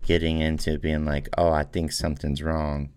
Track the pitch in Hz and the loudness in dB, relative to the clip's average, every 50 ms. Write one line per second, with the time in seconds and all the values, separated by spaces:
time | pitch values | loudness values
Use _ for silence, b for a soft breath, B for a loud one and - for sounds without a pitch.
0 | - - 85 85 82 82 80 80 78 78 80 76 - - 76 76 78 78 78 76 | 2 4 2 4 4 2 2 2 2 2 0 0 0 -2 -2 0 0 0 0 0
1 | 76 76 73 71 71 - - - 87 85 80 76 73 - - 92 82 73 - - | 0 0 0 -2 -2 -2 0 2 2 4 4 2 0 -2 -2 -4 -4 -2 -4 -2
2 | - 87 76 69 - 78 71 69 76 80 80 80 76 76 73 71 71 69 - | -2 -2 -4 -2 -2 -2 -2 -2 -2 -2 -2 0 0 -2 -2 -4 -6 -8 -10